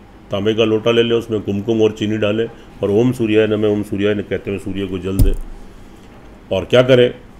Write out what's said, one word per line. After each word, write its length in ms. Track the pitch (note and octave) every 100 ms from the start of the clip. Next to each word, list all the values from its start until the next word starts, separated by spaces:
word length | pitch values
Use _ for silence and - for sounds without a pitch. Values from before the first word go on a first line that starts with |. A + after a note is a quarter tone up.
| - - -
तांबे 240 | G2+ G2+
का 100 | A2
लोटा 260 | A2+ A2 G#2+
ले 120 | A#2
लें, 140 | A#2 A#2
उसमें 240 | A2 G#2+
कुमकुम 420 | F#2 G2+ G2+ A2+
और 100 | A2
चीनी 260 | G#2 G#2+ G#2+
डालें 280 | G#2 A2 A2+ - - -
और 80 | G2
"ओम 220 | G2+ B2
सूर्याय 340 | A#2+ A2+ G#2+ A2
नमः, 220 | G#2+ G#2+
ओम 140 | G#2
सूर्याय 320 | G2+ G2+ G2+
नमः" 80 | G#2
कहते 280 | F#2+ F#2+ -
हुए 80 | G2
सूर्य 280 | G2 G2 G2
को 120 | F#2
जल 180 | F2+ G2
दें। 160 | F#2 - - - - - - - - - - - - F#2+
और 80 |
क्या 180 | F2 B2
करें, 320 | B2+ B2+ B2 - -